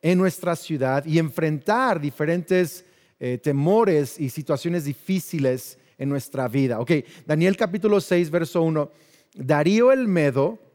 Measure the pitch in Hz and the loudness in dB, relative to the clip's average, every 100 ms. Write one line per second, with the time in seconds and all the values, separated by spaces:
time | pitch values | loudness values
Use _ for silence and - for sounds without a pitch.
0 | 160 180 190 - 175 165 - 151 131 135 | 2 2 2 0 -4 -4 -6 -4 0 -2
1 | 151 160 160 127 160 151 160 220 262 180 | 0 0 0 -2 -2 -2 -2 0 0 -2
2 | 143 - 151 175 175 185 175 - _ _ | -4 -4 -2 -2 0 0 0 -4 _ _
3 | _ _ 123 123 151 139 151 214 220 156 | _ _ -6 -4 -2 0 2 4 4 2
4 | 139 - 139 - 147 143 170 175 143 139 | 0 -4 -8 -6 -4 -4 -2 -4 -4 -10
5 | - 190 - 165 135 127 - - _ _ | -4 -4 -4 -2 -2 -2 -6 -20 _ _
6 | 135 139 - 135 127 131 135 113 120 160 | -4 -4 -6 -6 -4 0 0 -2 0 -2
7 | - - - 156 175 196 214 185 208 202 | -2 -18 -4 2 2 2 -2 0 2 2
8 | - 180 170 165 160 175 165 156 147 _ | 2 0 2 -2 -2 0 0 0 -4 _
9 | _ _ _ - 135 147 151 214 240 269 | _ _ _ -12 0 2 4 4 6 4
10 | 240 180 147 131 147 226 - | 2 2 2 2 0 -2 -16